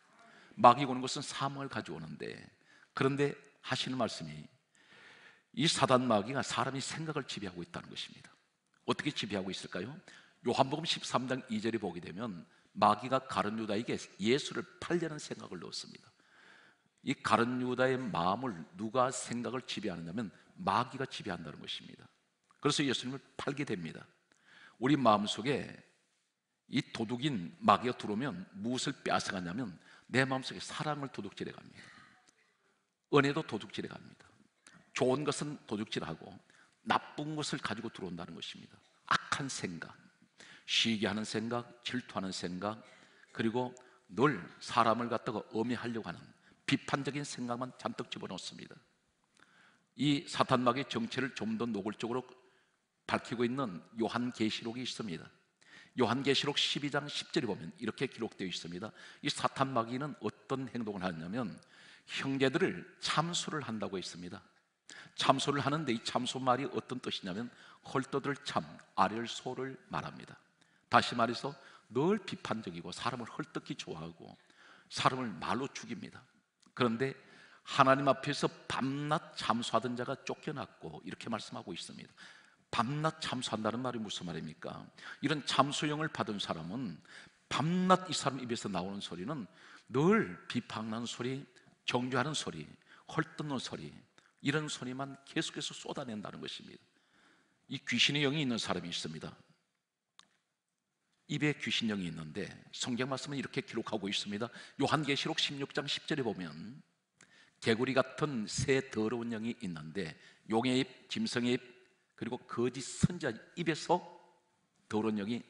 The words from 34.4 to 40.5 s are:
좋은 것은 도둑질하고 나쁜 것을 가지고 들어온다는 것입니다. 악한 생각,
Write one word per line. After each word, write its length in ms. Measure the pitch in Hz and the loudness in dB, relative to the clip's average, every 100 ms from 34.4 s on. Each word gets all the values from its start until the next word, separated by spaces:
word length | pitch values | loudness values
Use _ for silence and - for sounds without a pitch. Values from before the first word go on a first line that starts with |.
| _ _ - - - | _ _ -20 -20 -6
좋은 300 | - 127 135 | 2 4 4
것은 360 | 147 - 147 143 - | 2 -2 -2 -6 -4
도둑질하고 720 | 107 110 - 80 80 98 - _ - - _ | -4 -2 -4 -4 -6 -10 -16 _ -20 -20 _
나쁜 520 | - - - - 151 151 | 2 2 2 -8 -6 -4
것을 240 | 143 143 | -2 -2
가지고 300 | - 107 113 | -4 -4 -6
들어온다는 440 | - 92 87 85 | -6 -8 -6 -10
것입니다. 420 | 82 - - - - _ _ - | -10 -12 -12 -16 -20 _ _ 0
악한 440 | - - - 139 | 0 0 -4 -4
생각, 460 | - 95 80 - - - _ _ - - | -4 -4 -6 -12 -16 -20 _ _ -20 -20